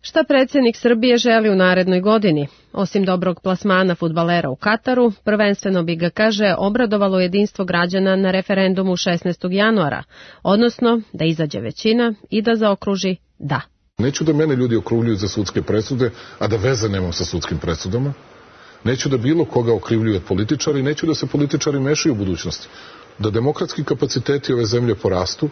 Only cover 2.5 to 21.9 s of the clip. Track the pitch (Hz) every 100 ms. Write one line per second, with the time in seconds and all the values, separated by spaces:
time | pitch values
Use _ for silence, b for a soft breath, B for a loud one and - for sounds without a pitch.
2.5 | b b - 196 208 190 185 185 170 190
3.5 | 185 208 185 190 175 170 160 170 175 170
4.5 | 127 208 220 - 254 240 196 - 208 208
5.5 | 202 202 185 165 165 170 - 220 202 208
6.5 | 175 196 220 240 208 196 185 180 196 208
7.5 | - 185 175 180 190 190 190 196 185 185
8.5 | 190 190 190 190 180 - 175 180 170 180
9.5 | 190 214 226 147 - - B B B -
10.5 | 202 240 - 233 233 214 175 165 160 156
11.5 | 101 113 - 220 233 233 208 - 214 220
12.5 | 226 214 196 - 196 190 185 _ _ 143
13.5 | 139 - _ _ - 117 156 160 147 156
14.5 | 127 127 113 - 117 117 104 98 - 98
15.5 | - - 104 104 131 123 B B B 107
16.5 | 110 113 127 107 98 90 82 87 87 -
17.5 | 82 80 80 95 113 139 139 - B B
18.5 | B B B 113 131 147 131 120 165 151
19.5 | 127 117 113 - 117 110 98 - 95 110
20.5 | 151 - 143 131 151 165 143 135 156 143
21.5 | 156 - 139 135